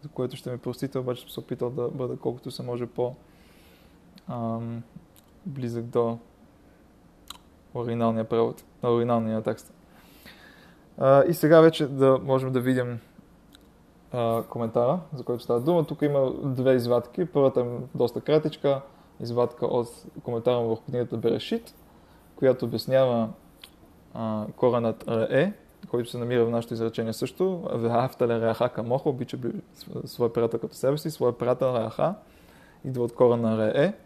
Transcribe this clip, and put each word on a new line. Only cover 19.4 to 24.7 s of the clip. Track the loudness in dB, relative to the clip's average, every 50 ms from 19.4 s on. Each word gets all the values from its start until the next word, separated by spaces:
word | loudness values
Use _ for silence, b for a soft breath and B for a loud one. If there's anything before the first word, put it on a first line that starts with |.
| 0 0 0 -4 -4
от | -2 0 0 -2 -2 -6 -18 -20 -18 -18 -12 -8
коментара | -6 -6 -2 0 2 2 2
върху | 2 0 -2 -4 -4
книгата | -6 -4 -4 -4 -4 -4
Берешит, | -2 0 0 0 0 -2 -4 -6 -6 -6 -10 -20 -20 -20 b b b b b b b b b -8
която | 2 4 4 4 4 0
обяснява, | -4 -4 -4 -4 2 2 4 4 4 2 2 0 -2 -4 -12 -20 -20 -20 -20 -20 -20 _ _ -20 -20 -20 -20 -20 -16 -12
а, | -8 -6 -4 -4 -4 -6 -8 -6
коренът | 0 0 2